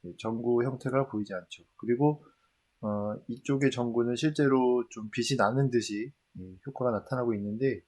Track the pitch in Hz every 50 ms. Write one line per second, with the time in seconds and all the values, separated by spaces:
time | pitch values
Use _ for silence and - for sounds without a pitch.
0 | - 87 87 - - 110 113 113 117 117 120 120 120 135 131 127 - 135 123 135
1 | 135 - - 107 104 - 98 90 87 _ - - - _ _ _ - 107 120 120
2 | 143 151 151 151 - - _ _ _ _ _ _ _ _ _ _ - 107 104 104
3 | 104 104 107 - - - 120 120 - - 139 139 139 135 127 127 120 120 113 120
4 | 120 120 123 117 151 156 151 151 147 139 135 131 127 123 123 123 117 - - 117
5 | 107 107 - - 120 - 139 120 101 104 120 135 139 131 120 120 107 107 104 104
6 | 110 139 - _ _ _ _ - 92 92 92 92 _ 139 135 - 123 123 113 101
7 | - - 135 127 123 117 113 104 101 104 104 113 135 135 120 98 _